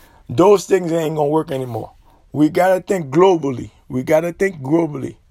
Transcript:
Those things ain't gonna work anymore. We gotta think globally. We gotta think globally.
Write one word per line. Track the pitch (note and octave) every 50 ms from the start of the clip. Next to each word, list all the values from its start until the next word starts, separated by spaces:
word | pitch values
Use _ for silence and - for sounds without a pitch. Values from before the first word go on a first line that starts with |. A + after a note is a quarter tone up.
| - _ _ _ _ -
Those | A#2 C#3 F3 G#3 G3+ F#3 -
things | - G3+ F#3 F3+ D#3+
ain't | E3 E3+ D#3 D3+ D#3+
gonna | D3+ D3 C#3+
work | D#3 D#3+ D3+ -
anymore. | C#3 C3 B2+ B2 A#2 A2 G#2 - _ _ _ _ _ _ _ _
We | - C3+ D3+ D3+
gotta | - E3+ F3 F#3 F#3 F#3
think | F3+ - G3+ F#3 D#3+ C3
globally. | C3 E3 F#3 G3 F#3 E3 C#3+ C#3 B2+ A2 G#2 G#2 - _ _ _
We | C3+ B2+ B2+
gotta | D#3 D#3 D#3 E3+ F3
think | E3+ - G3 G3 F#3+ D3
globally. | B2+ C3 D#3 E3+ E3+ D3+ D3 C3+ B2 A2+ A2+ - _ _